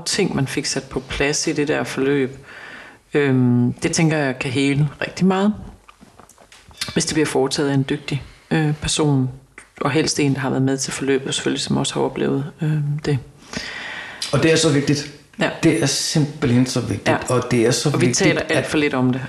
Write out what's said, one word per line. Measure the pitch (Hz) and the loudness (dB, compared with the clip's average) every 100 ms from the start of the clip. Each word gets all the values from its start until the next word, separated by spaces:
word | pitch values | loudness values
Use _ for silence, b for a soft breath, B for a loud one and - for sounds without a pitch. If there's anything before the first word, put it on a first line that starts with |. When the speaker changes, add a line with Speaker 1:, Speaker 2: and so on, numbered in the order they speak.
| 170 | 0
Speaker 1:
ting, | - 180 - | -2 0 0
man | 131 | -2
fik | - 151 | -4 -4
sat | 139 | -6
på | - 135 | -6 -8
plads | 127 - 143 151 170 | -8 -2 -2 0 -2
i | |
det | 151 147 | -2 0
der | 139 | 0
forløb. | 131 - 135 143 131 135 B B B B B B _ | -2 -2 0 2 0 -4 B B B B B B _
Øhm, | 151 143 131 123 123 123 | 0 2 4 4 4 2
det | 123 170 | 0 -2
tænker | 165 160 156 | 2 2 2
jeg | 139 123 | 0 -2
kan | 143 | -4
hele | 127 139 139 147 - | 0 2 2 0 -2
rigtig | - - 185 | -8 0 2
meget, | 185 208 208 - - - _ - - - _ - - - - - | 4 2 0 -8 -18 -20 _ -20 -20 -20 _ -20 -20 -20 -12 -4
hvis | - - | -2 0
det | 156 | 0
bliver | 151 | 0
foretaget | 139 139 - 139 | 2 0 0 2
af | |
en | 139 135 | 2 0
dygtig, | 147 - 135 - - - | -2 -4 -6 -8 -18 -2
øh, | 160 151 | 0 2
person, | 151 160 - 151 139 131 131 - - - - | 0 -2 0 2 2 2 -4 -16 -20 -20 -6
og | 143 | 0
helst | 151 - - | 2 0 2
en, | 143 | 0
der | 131 | 0
har | 131 | 0
været | 131 | 0
med | 135 135 | 0 0
til | - | -4
forløbet, | - 135 135 139 | -4 0 0 0
og | |
selvfølgelig | - 139 135 | -4 -2 -2
som | - 139 | -2 -2
også | 139 | -2
har | 147 | -2
oplevet, | 135 135 139 139 147 - | -2 0 0 0 -4 -4
øh, | 156 151 147 147 151 | -2 0 -2 -2 -2
det. | 135 - - B B B B B B B B - | -2 -4 -16 B B B B B B B B -4
Speaker 2:
Og | 135 | 2
det | 160 | 4
er | 160 | 4
så | 160 | 4
vigtigt. | 139 139 147 - - - - | 2 2 0 -2 -14 -20 -4
Speaker 1:
Ja. | 165 - | -4 2
Speaker 2:
Det | 165 156 | 2 4
er | 143 | 2
simpelthen | - - 160 143 - 135 123 127 | -2 0 0 0 0 2 4 2
så | 127 | 0
vigtigt, | 110 101 - | -4 -2 0
Speaker 1:
Ja. | 151 - | 0 0
Speaker 2:
og | 127 - | -2 2
det | 120 113 | 2 4
er | |
så | 135 156 | 2 0
Speaker 1:
Og | 135 | 2
vi | 127 | 2
Speaker 2:
vigtigt, | 120 | 4
Speaker 1:
taler | 190 156 | 2 2
alt | - | 0
Speaker 2:
at | 156 - | 0 0
Speaker 1:
for | 160 | 0
lidt | 147 | 0
om | 135 127 | 2 0
det. | 131 | 0